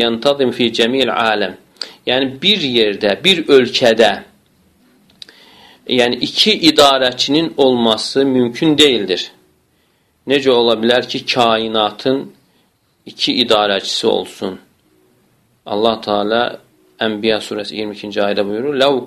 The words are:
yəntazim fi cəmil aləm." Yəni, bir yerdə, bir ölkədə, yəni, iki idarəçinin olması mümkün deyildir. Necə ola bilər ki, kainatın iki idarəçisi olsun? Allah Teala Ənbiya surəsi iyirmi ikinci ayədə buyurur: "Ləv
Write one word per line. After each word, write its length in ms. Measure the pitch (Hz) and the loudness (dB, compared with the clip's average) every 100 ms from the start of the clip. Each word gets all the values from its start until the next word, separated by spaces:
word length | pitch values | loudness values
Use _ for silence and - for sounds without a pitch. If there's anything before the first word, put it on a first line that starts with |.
yəntazim 500 | 117 113 143 143 127 | 0 0 0 0 0
fi 180 | 120 120 | 0 -2
cəmil 400 | 113 117 135 120 | 0 0 0 -2
aləm." 440 | 101 113 104 92 90 _ - - - - | 0 0 0 -4 -8 _ -18 -18 -12 -4
Yəni, 200 | 127 135 131 | -2 -2 -2
bir 180 | 180 208 | -2 0
yerdə, 460 | 139 120 107 95 101 98 | 0 0 0 0 -2 0
bir 200 | 170 170 | 0 0
ölkədə, 680 | - 135 113 - 120 113 107 92 - _ _ _ _ _ _ _ _ - - - - - - _ - | 4 4 4 2 2 4 2 0 -10 _ _ _ _ _ _ _ _ -20 -20 -20 -20 -20 -20 _ -2
yəni, 300 | 123 120 - | 2 2 0
iki 360 | 151 - 220 202 156 | -4 0 0 2 2
idarəçinin 840 | 151 143 135 127 123 - 151 165 | 4 4 4 0 -2 -2 0 0
olması 680 | - 131 123 113 110 - 135 | 0 2 2 2 0 -2 0
mümkün 540 | 139 127 120 117 160 147 | 2 2 0 0 0 4
deyildir. 520 | 147 113 92 90 - - _ _ _ _ _ _ _ _ - | 4 2 -2 -4 -6 -14 _ _ _ _ _ _ _ _ -2
Necə 240 | 139 131 | 0 2
ola 240 | 120 117 | 2 2
bilər 320 | 110 113 123 120 | 2 2 0 -2
ki, 160 | 135 - | -8 -4
kainatın 1080 | 131 117 110 110 110 104 104 131 139 196 - _ _ _ _ _ _ - | 0 2 0 -2 -2 -2 -2 -4 -4 -6 -16 _ _ _ _ _ _ -20
iki 260 | - - 120 | -6 -2 0
idarəçisi 640 | 113 107 104 98 - - 113 | 2 2 2 -2 -4 -4 0
olsun? 520 | 98 92 - 98 92 _ _ _ _ _ _ _ _ _ _ - | -2 -4 -10 -10 -10 _ _ _ _ _ _ _ _ _ _ -8
Allah 340 | 104 113 110 | -2 0 -2
Teala 420 | 107 104 104 117 120 - _ _ _ - | -2 -2 0 0 -2 -6 _ _ _ -6
Ənbiya 400 | 113 104 113 107 | -4 -2 -2 -2
surəsi 360 | - 107 101 101 | -4 -8 -8 -8
iyirmi 180 | 107 101 | -8 -10
ikinci 240 | 104 104 | -8 -4
ayədə 240 | 101 104 | -2 0
buyurur: 300 | 101 107 139 139 | -2 -4 -4 0
"Ləv 180 | 139 131 | 0 0